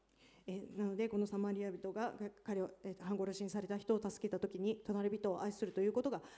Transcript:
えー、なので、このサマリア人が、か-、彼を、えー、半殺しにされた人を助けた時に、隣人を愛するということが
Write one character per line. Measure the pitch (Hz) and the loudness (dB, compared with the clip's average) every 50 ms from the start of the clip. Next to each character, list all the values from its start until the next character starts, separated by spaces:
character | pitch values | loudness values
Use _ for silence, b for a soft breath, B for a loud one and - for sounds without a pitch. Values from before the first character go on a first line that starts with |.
| _ b b b b b b b b | _ b b b b b b b b
え | - 180 202 - - - | -8 -8 -6 -8 -8 -4
ー、 | |
な | 190 208 | -2 -2
の | 196 196 | 0 0
で、 | 190 226 220 | 0 0 0
こ | - | 2
の | 202 208 | 2 0
サ | 202 208 202 | 2 0 0
マ | 202 202 | 0 0
リ | 202 196 202 | 0 0 -2
ア | 202 | -2
人 | 180 175 - 190 | -4 -4 -4 -4
が、 | 175 214 226 233 | -2 0 -2 -2
か-、 | - - 208 208 - - | -2 -4 -8 -8 -8 -8
彼 | - - 202 190 | -4 -2 0 0
を、 | 185 - - - | 0 -2 -4 -8
え | - 202 | -10 -8
ー、 | 185 - | -8 -6
半 | 175 180 208 | -2 -2 0
殺 | 196 190 196 | 0 0 0
し | 190 - 202 | -2 -2 -2
に | 190 | -2
さ | 196 208 | -2 -2
れ | 185 185 | 0 0
た | 202 202 | -2 0
人 | 202 - 220 | 2 4 4
を | 208 214 196 | 4 2 0
助 | - - - 208 | -2 -2 -2 -2
け | |
た | - 185 | 0 0
時 | 202 196 - 185 | 0 -2 0 0
に、 | 190 214 220 220 - | 2 2 0 0 0
隣 | - 202 202 202 202 | 0 2 2 2 2
人 | 208 208 - 202 | 2 2 2 2
を | 180 - | 2 2
愛 | 190 208 | 0 -2
す | 208 - 220 | -2 -2 -2
る | 185 | -2
と | - 190 | 2 4
い | 190 | 4
う | 208 | 4
こ | 208 247 | 4 4
と | 254 277 | 2 2
が | 233 - B B B | 0 -2 B B B